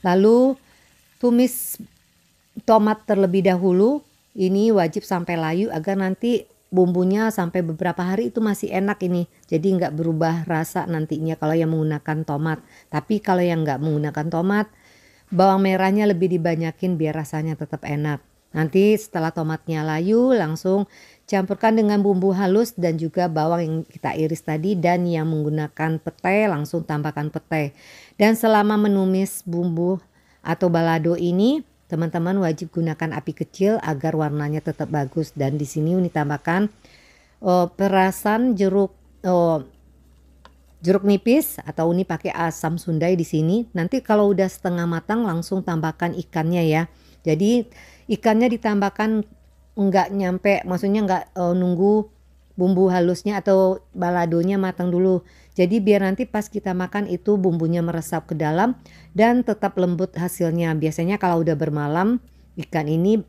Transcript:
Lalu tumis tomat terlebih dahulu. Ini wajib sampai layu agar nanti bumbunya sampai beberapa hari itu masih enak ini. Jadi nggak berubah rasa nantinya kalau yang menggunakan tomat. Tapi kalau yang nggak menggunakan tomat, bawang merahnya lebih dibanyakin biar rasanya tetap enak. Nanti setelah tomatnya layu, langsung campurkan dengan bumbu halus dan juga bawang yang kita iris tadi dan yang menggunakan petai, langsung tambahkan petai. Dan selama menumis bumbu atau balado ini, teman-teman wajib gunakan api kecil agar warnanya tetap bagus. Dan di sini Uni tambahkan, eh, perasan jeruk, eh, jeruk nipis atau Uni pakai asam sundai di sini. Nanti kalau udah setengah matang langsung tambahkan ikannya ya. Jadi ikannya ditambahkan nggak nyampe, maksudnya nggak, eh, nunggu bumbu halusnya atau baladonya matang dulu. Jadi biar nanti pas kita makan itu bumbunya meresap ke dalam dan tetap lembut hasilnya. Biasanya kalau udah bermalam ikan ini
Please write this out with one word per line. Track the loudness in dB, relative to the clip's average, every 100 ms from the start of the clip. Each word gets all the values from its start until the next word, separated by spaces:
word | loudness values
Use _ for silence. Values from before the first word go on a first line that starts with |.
Lalu | 2 4 6 6 4 0 _ _ _ _ _ _
tumis | 2 4 2 0 -10 -12 -16 _ _ _ _ _ _ -8 2
tomat | 4 4 0 -2
terlebih | 2 2 2 2
dahulu. | 2 2 4 4 2 _ _ _
Ini | -4 0 2 4
wajib | 4 2 -2 -4
sampai | -6 -4 -4
layu | -2 -2 -2
agar | -4 -4 -2
nanti | -2 -2 -2 -2 -4 _ _
bumbunya | 2 2 2 2 2 0
sampai | -2 -4 -2
beberapa | -4 -4 -4 -2
hari | -2 -2 -2
itu | -2
masih | -2 -2 -4
enak | -2 -2 -2 -2
ini. | -2 -4 _ _
Jadi | -2 2 0
nggak | -2
berubah | -2 -4 0 0 -2 -2
rasa | -4 -2 -6 -4
nantinya | -4 -4 -4 -4 -2
kalau | 0
yang | 0 0
menggunakan | 0 -2 -2 -4 -6 -4
tomat. | -4 -4 -6 _ -20 _
Tapi | -8 -4 -4
kalau | 0 0 2
yang | 0
nggak | -2 -2
menggunakan | -2 -2 -2 -4 -4
tomat, | -2 0 0 -2 _ _ _ _ _ _
bawang | 4 4 6
merahnya | 2 2 2 2 2
lebih | 2 0
dibanyakin | 0 0 -2 -4 -4 -4 -2
biar | -2 -4
rasanya | -6 -6 -6
tetap | -6 -8 -10 -6
enak. | -4 -2 -4 _ _ _
Nanti | -4 0 2 4 2
setelah | -2 -4 -4
tomatnya | -4 -4 -6 -6 -4 -2
layu, | -2 2 2 4
langsung | 2 0 -4 -2 0 -2 -8 -20 _ -4
campurkan | -2 -2 0 2 2
dengan | 2 2
bumbu | 2 2 2
halus | 2 2 2 0
dan | -2 -2 -2
juga | -2 -2 -2
bawang | 0 0 0
yang | -2 -4 -6
kita | -8 -8 -2
iris | -2 -4
tadi | -4 -4 -2
dan | 0 2 2 0
yang | -2 -2
menggunakan | -2 -2 -2 -4 -4 -4 -4
petai, | -6 -6 0 2 2
langsung | -2 -4 -6
tambahkan | -4 -4 -4 -6 -6
petai. | -8 _ -4 -4 -8 -20 -20 -20 _
Dan | 2
selama | 4 4 4 4
menumis | 2 2 2 2 0 -2 -6 -6
bumbu | -4 -2 0 -2 -2 _ _ _ _
atau | -6 -2 0
balado | 2 2 2 0
ini, | 0 0 2 2 0 -6 _ _
teman-teman | -4 -4 -2 -2 0
wajib | -2 -4 -6
gunakan | -4 -4 -4 -6 -6
api | -8 -8
kecil | -10 -2 0 0 -2
agar | -4 -2 -2
warnanya | -2 -2 -2 -4 -4
tetap | -6 -4
bagus. | -4 -4 -4 -6 -4
Dan | -2 -2
di | -4
sini | -2 0
Uni | 0 0
tambahkan, | -2 -2 -4 -2 0 -2 _ -20 -20 _ _ _ _ 0
eh, | 2 2 0
perasan | 2 4 2 0 -2 0 0 2
jeruk, | 2 2 0 _ _ _
eh, | 0 2 4 0 -4 _ _ _ _ _ _ _ -20 _ _ _
jeruk | 0 2 4
nipis | 2 4 2 2 -8
atau | -10 -2 0
Uni | 0
pakai | -2 -4 -6
asam | -4 -4 -4 -6 -4
sundai | -4 0 0
di | 0 0
sini. | 0 0 0 -2 -4
Nanti | -2 -4
kalau | 0 2 4
udah | 2 0
setengah | -2 -4 -2 -2
matang | -4 -4 -2
langsung | -2 -4 -4 -4
tambahkan | -2 -2 -4 -4 -6 -6
ikannya | -6 -4 0 0 2
ya. | 0 -2 _ _ _
Jadi | -2 0 2 2 -2 -14 -20 -20 -6
ikannya | -2 2 2 2 0
ditambahkan | -2 0 -2 -2 -2 -2 -4 -12 _ _ _ -2
nggak | 2 2 0
nyampe, | -2 -2 0 0 0 0
maksudnya | -4 0 0 0
nggak, | -2 -4 -4
eh, | 0
nunggu | 0 0 2 4 2 0 _ _ _ _ -2
bumbu | 2 4 4
halusnya | 4 2 0 -4 -4
atau | 2 4 4 0 _ -6
baladonya | -2 0 0 0 0 0
matang | -2 -2 -2
dulu. | 2 2 0 -4 _ _ 0
Jadi | 2 2
biar | 4 4
nanti | 2 -2 -4
pas | -6 -6
kita | -8 -4 -4
makan | -4 -4 -4
itu | -4 0 2
bumbunya | 2 0 0 0
meresap | -2 -4 -4 -8 -6
ke | -4
dalam | 0 2 0 -2 -12 -20 -8 2
dan | 4 4
tetap | 0 -2 -2 0
lembut | 0 0 -4 -4
hasilnya. | -6 -2 -2 0 -2 0
Biasanya | -2 -2 -2 0
kalau | 0 2
udah | 0 0
bermalam | -2 -2 -2 0 0 0 -6 _ -18 -14
ikan | -6 -4 -2
ini | 0 2 0